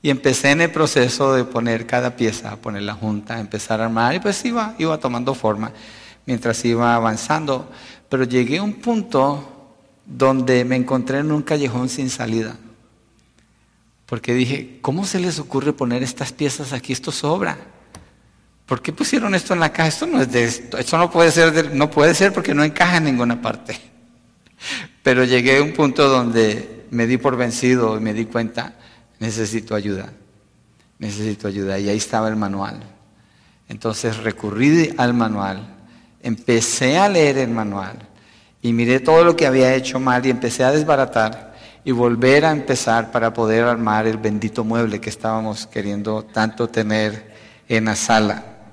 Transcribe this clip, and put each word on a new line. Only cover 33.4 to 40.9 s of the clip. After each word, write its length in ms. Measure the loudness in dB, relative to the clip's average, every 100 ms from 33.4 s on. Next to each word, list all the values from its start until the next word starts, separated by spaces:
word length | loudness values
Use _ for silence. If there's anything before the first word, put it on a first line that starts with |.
| _ _ _
Entonces 500 | -8 -6 -4 -6 -4
recurrí 760 | -6 -6 -6 0 4 4 2 0
al 160 | 0
manual, 640 | 2 0 -2 -4 -6 -12 -20 -20 -20 _ _
empecé 760 | -8 -6 0 0 2 -2 0 2
a 100 | 4
leer 300 | 4 4 2
el 120 | -2
manual 580 | -2 -4 -6 -10 -14 -20 -20 _ _ _ _
y 100 | -2
miré 280 | 0 2 2
todo 240 | 6 6
lo 120 | 8 6
que 100 | 4
había 280 | 4 4
hecho 240 | 4 0 -4
mal 240 | 0 2
y 60 | 2
empecé 340 | 0 -2 0
a 60 | 2
desbaratar 840 | 2 2